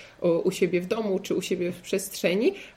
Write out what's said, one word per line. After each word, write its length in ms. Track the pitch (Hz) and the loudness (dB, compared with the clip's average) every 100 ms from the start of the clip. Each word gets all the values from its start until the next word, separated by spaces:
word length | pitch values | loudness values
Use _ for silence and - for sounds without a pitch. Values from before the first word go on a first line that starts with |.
| - - | -20 -2
u, 60 | 175 | 2
u 240 | 165 185 | 2 2
siebie 300 | 185 180 175 | 2 2 2
w 40 | 180 | 0
domu 320 | 226 214 180 | -2 0 -2
czy 160 | - 180 | 0 -2
u 60 | |
siebie 300 | - 180 175 | 0 -2 -2
w 100 | 175 | -6
przestrzeni, 720 | - 196 - - 175 190 302 - - | -4 -4 -4 -2 0 2 2 0 -6